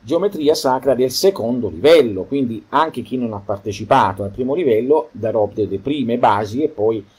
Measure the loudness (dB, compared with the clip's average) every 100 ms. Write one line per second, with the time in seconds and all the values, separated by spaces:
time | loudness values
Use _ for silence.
0 | -2 -2 -2 -2 0 2 0 0 2 2
1 | 0 2 0 0 -4 -2 -4 0 6 6
2 | 6 0 -4 -2 -2 -4 -4 0 0 -2
3 | -8 -4 -4 -6 -6 -6 -6 -8 2 2
4 | 4 0 -8 -6 -4 0 2 2 2 0
5 | 0 -8 -4 0 -2 -2 -4 -4 -6 -4
6 | -2 2 2 2 -2 -4 -4 0 -2 -2
7 | -8